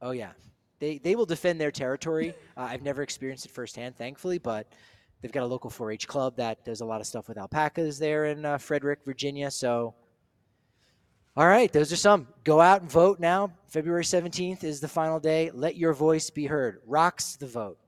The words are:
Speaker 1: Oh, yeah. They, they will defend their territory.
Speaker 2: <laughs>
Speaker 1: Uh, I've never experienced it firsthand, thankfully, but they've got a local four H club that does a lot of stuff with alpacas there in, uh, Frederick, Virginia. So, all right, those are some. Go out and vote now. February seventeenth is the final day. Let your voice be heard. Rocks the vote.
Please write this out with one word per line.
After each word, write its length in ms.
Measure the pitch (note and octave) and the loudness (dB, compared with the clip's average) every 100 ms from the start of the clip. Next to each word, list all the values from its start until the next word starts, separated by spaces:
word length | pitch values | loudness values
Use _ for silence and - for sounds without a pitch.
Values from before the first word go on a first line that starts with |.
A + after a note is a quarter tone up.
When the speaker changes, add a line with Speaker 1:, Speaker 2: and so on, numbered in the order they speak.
Speaker 1:
Oh, 80 | B2 | -8
yeah. 200 | B2 F#2+ - - _ _ - | -8 -10 -16 -20 _ _ -8
They, 180 | D3 D3 | -6 -4
they 180 | E3+ A#3 | 0 0
will 120 | F3+ | 0
defend 340 | E3 F3+ E3 | 0 -2 0
their 100 | D3 | -2
territory. 640 | C#3+ C3 C#3 E3 D#3+ E3 - | -2 -4 -4 -2 -2 -4 -8
Speaker 2:
<laughs> 40 | - - | -18 -12
Speaker 1:
Uh, 40 | B2 | -10
I've 120 | B2+ | -8
never 200 | C#3+ C3+ | -6 -6
experienced 420 | C#3 - C3 B2+ - | -6 -8 -10 -10 -14
it 60 | |
firsthand, 440 | - A#2 B2 B2 B2 | -12 -12 -12 -12 -12
thankfully, 420 | B2 C#3+ F#3 F3 | -14 -8 -4 -4
but 280 | A#2 G#2+ - _ _ _ _ _ | -4 -6 -8 _ _ _ _ _
they've 100 | A#2 | -8
got 120 | C3+ | -4
a 20 | B2 | -4
local 220 | B2 A#2 | -6 -8
four 220 | - A2 | -10 -8
H 160 | A2 - | -8 -6
club 280 | C#3+ C3 B2 | -4 -4 -4
that 280 | A#2 A2 A#2+ | -6 -6 -10
does 160 | A2 | -8
a 40 | A2+ | -6
lot 140 | A2 | -6
of 60 | G#2+ | -8
stuff 200 | A#2 - | -10 -12
with 100 | G#2+ | -12
alpacas 600 | G2 D#3 D3+ E3+ D#3 C#3 | -6 -2 0 0 -4 -2
there 260 | D3+ D3+ D3+ | -2 0 0
in, 180 | D3 D3+ | -2 -4
uh, 120 | C#3 | -4
Frederick, 420 | - D3 C#3+ C#3+ C3+ | -2 -2 0 -4 -6
Virginia. 440 | B2+ C#3+ C#3+ C#3 | -6 -6 -4 -6
So, 420 | - B2 A#2+ A#2 - _ _ _ _ _ _ _ _ _ _ _ _ _ C#3 | -2 0 0 -2 -8 _ _ _ _ _ _ _ _ _ _ _ _ _ 4
all 120 | E3+ | 6
right, 240 | A3+ A3 | 6 6
those 180 | D3+ D3+ | 4 2
are 40 | E3+ | 2
some. 320 | G3+ G3 B2 _ | 4 4 2 _
Go 160 | D#3 D#3 | 4 8
out 200 | F3 G3 | 8 8
and 100 | E3 | 4
vote 280 | D#3+ F#3+ F#3+ | 6 6 4
now. 320 | E3+ F#3+ G3+ - _ | 2 2 0 -6 _
February 380 | D#3 D#3+ E3+ D#3 | -6 -2 -2 0
seventeenth 580 | F3+ E3+ F3+ F3+ F#3 | 0 0 -4 -6 -4
is 160 | D#3+ C#3+ | -6 -6
the 60 | D3 | -4
final 320 | E3 D#3+ D#3+ | -2 -2 0
day. 300 | D#3 D#3+ E3 | 2 2 0
Let 220 | B2 E3 E3+ | -2 -4 0
your 160 | E3 | 0
voice 360 | C#3 D#3 D#3+ - | 4 4 2 0
be 160 | D3+ C#3+ | -6 -4
heard. 360 | D3+ A#2+ F#2 A2+ | -2 -2 -4 -2
Rocks 520 | D3+ E3+ - - - | 2 2 0 -10 -10
the 100 | C3+ | -10
vote. 320 | A#2 G#2 - | -8 -10 -12